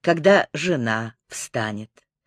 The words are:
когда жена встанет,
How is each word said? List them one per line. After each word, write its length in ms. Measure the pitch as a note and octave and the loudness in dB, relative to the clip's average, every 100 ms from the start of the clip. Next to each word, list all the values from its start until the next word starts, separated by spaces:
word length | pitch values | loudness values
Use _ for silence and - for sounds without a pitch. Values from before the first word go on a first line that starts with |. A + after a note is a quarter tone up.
когда 480 | - F3 E3 G3 - | 0 2 4 4 4
жена 640 | - F3 D#3+ A#2 A2 A2+ - _ | -4 -2 -2 0 -2 -4 -12 _
встанет, 640 | - - B2 A2 G#2+ A2 _ _ _ | -16 -10 -6 -6 -8 -12 _ _ _